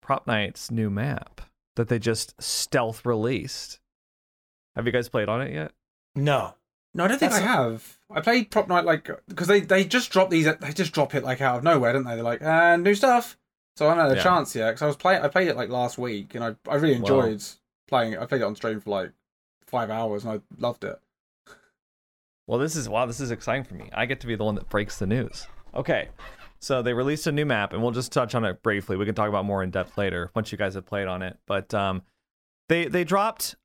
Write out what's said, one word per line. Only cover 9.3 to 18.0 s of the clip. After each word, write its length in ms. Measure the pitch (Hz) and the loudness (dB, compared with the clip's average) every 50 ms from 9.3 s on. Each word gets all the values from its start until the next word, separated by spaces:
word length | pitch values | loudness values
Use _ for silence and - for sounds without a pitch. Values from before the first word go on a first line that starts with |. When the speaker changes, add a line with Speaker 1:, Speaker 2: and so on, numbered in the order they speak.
| 196 | -6
Speaker 3:
'cause 140 | 151 180 170 | -4 2 4
they, 140 | 202 208 | 4 4
they 240 | 190 160 190 190 196 | 6 6 4 4 4
just 260 | 160 - 254 240 - | 4 2 0 0 2
drop 180 | - 190 190 185 | 4 4 4 6
these, 140 | 180 165 156 | 4 4 4
they 280 | 156 156 - - 139 151 | 4 2 0 -4 -8 -4
just 180 | - 185 160 | -2 -4 -2
drop 240 | - 160 143 - - | 2 0 0 0 0
it, 80 | 143 120 | -4 -2
like, 160 | 131 127 127 | -2 -4 0
out 200 | 139 131 123 123 | 2 0 0 2
of 40 | 131 | 4
nowhere, 300 | 165 170 147 123 117 120 | 4 4 6 4 4 2
don't 100 | 135 131 | 2 -2
they? 120 | 120 117 | -2 -6
They're 80 | 113 117 | -4 -2
like, 180 | 117 120 - | -2 -2 -2
"Uh, 340 | - 156 160 165 170 170 170 | 0 2 4 6 6 6 6
new 180 | 170 175 196 208 | 6 6 4 4
stuff." 420 | 202 202 262 247 240 240 - - _ _ _ _ _ _ _ _ - | 6 6 4 4 4 2 -2 -14 _ _ _ _ _ _ _ _ 2
So 80 | 196 | 4
I 40 | 202 | 4
haven't 120 | - - - 143 | 6 6 4 4
had 20 | |
a 40 | 135 107 | 4 4
Speaker 1:
Yeah. 60 | - | 4
Speaker 3:
chance 300 | 185 180 170 - - - | 4 4 4 2 -2 -2
yet, 160 | 123 110 110 113 | 0 0 0 0
'cause 80 | - | 0
I 60 | 151 151 | 0 -2
was 100 | 147 - | -2 0
play-, 200 | - 185 190 185 | 2 2 4 4
I 80 | - 143 | 2 2
played 180 | - 185 190 170 | 2 2 2 2
it, 80 | 127 | 0
like, 140 | 113 120 101 | -2 -2 -4
last 280 | 123 123 123 120 - - | -2 -2 -2 -2 -2 -4
week, 380 | 123 123 113 101 101 - - | -6 -4 -4 -6 -8 -10 -8
and 80 | 123 117 | -6 -6
I, 120 | 113 107 _ _ - | -6 -6 _ _ -2
I 60 | 143 | 0
really 200 | 143 156 160 135 | 2 4 4 4
Speaker 1:
Wow. 40 | 120 | 4
Speaker 3:
enjoyed 440 | 110 98 131 135 123 113 110 101 - - - _ _ _ _ _ _ _ | 4 2 4 4 4 2 -2 -4 -8 -14 -16 _ _ _ _ _ _ _
playing 260 | - 127 | 0 0